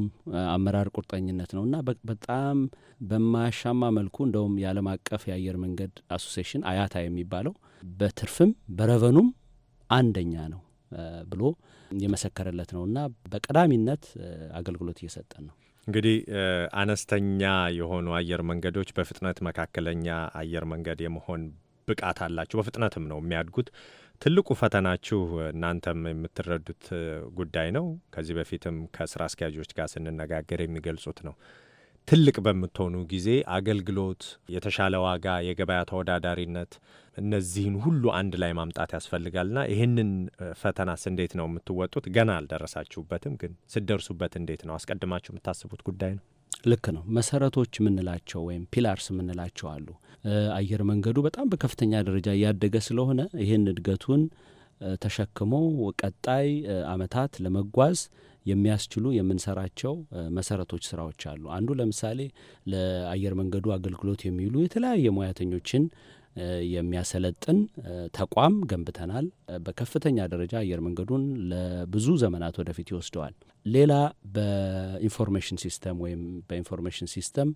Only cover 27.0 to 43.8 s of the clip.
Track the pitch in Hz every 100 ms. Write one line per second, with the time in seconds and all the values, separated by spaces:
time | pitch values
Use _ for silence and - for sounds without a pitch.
27 | 82 78 64 85 82 82 82 127 175 165
28 | _ - 80 85 80 85 87 80 82 -
29 | 80 - 82 - 80 78 73 - 78 -
30 | 80 80 78 80 76 85 82 82 82 80
31 | - - 78 - - - - _ _ _
32 | - 160 143 - 101 92 90 - 90 90
33 | 85 95 98 131 - 92 101 104 92 98
34 | 95 92 - - - 87 104 101 95 95
35 | 92 90 95 90 90 87 90 90 85 92
36 | 90 87 87 87 85 87 87 - _ -
37 | _ - 101 104 90 98 101 101 147 151
38 | 117 90 98 87 85 85 82 85 85 82
39 | - 85 85 90 90 131 - 107 120 117
40 | 107 95 90 - 90 - 101 92 92 87
41 | 95 92 87 90 82 85 - 90 92 143
42 | - 120 110 87 71 76 78 80 73 -
43 | 80 85 143 127 87 87 - 113